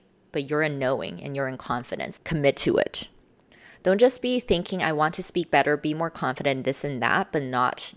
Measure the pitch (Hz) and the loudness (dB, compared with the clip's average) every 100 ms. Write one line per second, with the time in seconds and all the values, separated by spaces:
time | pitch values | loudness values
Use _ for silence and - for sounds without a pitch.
0 | _ _ _ 151 139 151 156 139 131 135 | _ _ _ -6 -2 0 0 0 0 -2
1 | - - 143 139 131 131 - 123 - - | -4 -8 -8 -4 -4 -6 -6 -6 -4 -8
2 | - - - 156 139 - - - - - | -8 -8 -4 2 2 4 2 2 2 0
3 | - - _ _ _ - - - 185 202 | -4 -8 _ _ _ -20 -20 -4 2 6
4 | 247 - 247 247 - 175 - 185 160 151 | 4 4 -2 -2 0 -2 0 -2 0 2
5 | 156 165 - 180 165 143 139 147 156 156 | 0 0 -4 -4 2 4 4 2 0 -2
6 | 165 - 135 127 143 135 127 135 143 127 | -4 -2 -4 0 0 0 -2 -2 -4 0
7 | 117 - 190 156 131 123 127 - - | 2 2 0 -2 -2 0 0 0 -6